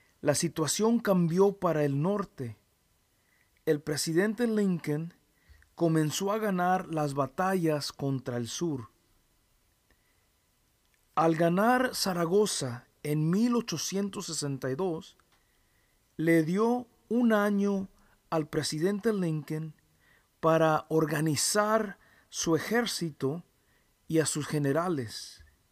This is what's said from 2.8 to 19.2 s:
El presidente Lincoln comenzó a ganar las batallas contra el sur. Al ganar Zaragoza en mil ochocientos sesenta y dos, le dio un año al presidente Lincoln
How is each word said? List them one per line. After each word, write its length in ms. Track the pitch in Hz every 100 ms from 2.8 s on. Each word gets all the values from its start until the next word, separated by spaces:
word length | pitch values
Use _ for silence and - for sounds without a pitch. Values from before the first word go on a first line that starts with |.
| _ _ _ _ _ _ _ _ -
El 160 | 151
presidente 680 | 147 147 - 160 208 220 240
Lincoln 680 | 214 202 175 - 147 165 - _ _ _ - _ -
comenzó 560 | 170 160 151 - 196
a 80 | 220
ganar 520 | 214 185 180 185 180
las 220 | 160 147
batallas 760 | 139 135 - 185 190 160 147 -
contra 460 | - 139 135 131 120
el 100 | 117
sur. 420 | - 170 135 110 _ _ _ _ _ _ _ _ _ _ _ _ _ _ _ _ _ _ _ _ _ _
Al 220 | - 165 160
ganar 580 | 170 180 220 254 262
Zaragoza 960 | - 196 175 170 196 208 - 131 120 - _
en 260 | 147 151 156
mil 260 | 190 240 240
ochocientos 680 | 233 160 - 190 202 202 180
sesenta 460 | 156 143 135 135
y 40 | 135
dos, 420 | 190 160 - - _ _ _ _ _ _ _ _ _ -
le 260 | 160 165
dio 440 | 156 185 226 247 247 _ -
un 240 | 233 240
año 560 | 214 208 202 202 196 196 _ _ _ _
al 180 | 165 151
presidente 640 | 156 135 156 180 202 226
Lincoln 640 | 208